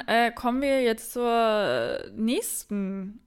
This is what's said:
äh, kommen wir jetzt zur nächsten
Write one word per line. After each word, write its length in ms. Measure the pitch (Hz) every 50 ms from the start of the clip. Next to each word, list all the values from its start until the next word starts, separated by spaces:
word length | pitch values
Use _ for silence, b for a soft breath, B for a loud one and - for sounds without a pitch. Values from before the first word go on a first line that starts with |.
| -
äh, 240 | - 220 226 233 233
kommen 300 | 233 - - 247 240 262
wir 200 | 285 277 269 254
jetzt 300 | 254 233 220 226 - - -
zur 840 | 247 240 240 233 233 226 220 214 214 202 151 123 123 113 - - - - - 101
nächsten 1040 | - 220 226 254 381 - - - - - - 208 202 196 190 196 196 185 196 208 233 -